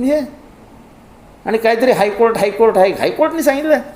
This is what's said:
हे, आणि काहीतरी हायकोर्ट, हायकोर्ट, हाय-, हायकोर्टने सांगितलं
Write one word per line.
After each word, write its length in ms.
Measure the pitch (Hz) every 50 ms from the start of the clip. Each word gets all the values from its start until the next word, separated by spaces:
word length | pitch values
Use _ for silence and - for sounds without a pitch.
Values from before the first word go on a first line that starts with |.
| 247
हे, 140 | 269 294 302 262 - - - - - - - - - - - - - - - - - - - - - - - -
आणि 120 | 196 220
काहीतरी 340 | 220 226 220 233 - 254 247
हायकोर्ट, 460 | 214 - 202 214 202 - 233 226 226
हायकोर्ट, 400 | - 202 208 196 214 226 220 196
हाय-, 220 | 190 190 190 156 117
हायकोर्टने 440 | 127 175 180 - 302 311 330 320 262
सांगितलं 340 | 285 269 277 302 311 294 240 - - -